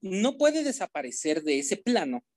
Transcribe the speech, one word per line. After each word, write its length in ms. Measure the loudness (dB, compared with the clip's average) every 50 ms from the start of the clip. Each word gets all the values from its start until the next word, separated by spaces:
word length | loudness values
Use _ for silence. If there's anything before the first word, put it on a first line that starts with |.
No 380 | -6 -4 -2 0 0 0 2 4
puede 260 | 4 4 4 4 0
desaparecer 760 | -2 -2 -4 -6 -6 _ -6 -8 -6 -8 -4 0 0 0 0 2
de 160 | 2 0 0
ese 180 | 2 0 -4
plano 480 | -2 0 0 0 0 0 0 -4 -6 _ _ _